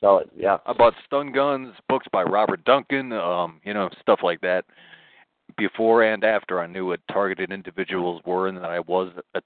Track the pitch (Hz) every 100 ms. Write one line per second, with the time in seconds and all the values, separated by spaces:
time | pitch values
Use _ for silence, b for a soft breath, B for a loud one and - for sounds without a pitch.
0 | 101 95 - - 92 95 - 120 117 -
1 | - 139 143 131 143 135 131 98 - 135
2 | - 98 87 98 104 95 98 135 - 135
3 | 131 110 87 90 85 80 101 104 92 -
4 | - 104 90 85 92 92 - b b b
5 | b b b _ _ - 101 - 113 113
6 | 110 107 107 107 - 92 85 92 92 85
7 | - 98 98 92 90 98 92 87 92 92
8 | 87 87 87 90 95 92 85 87 82 90
9 | 92 87 - 90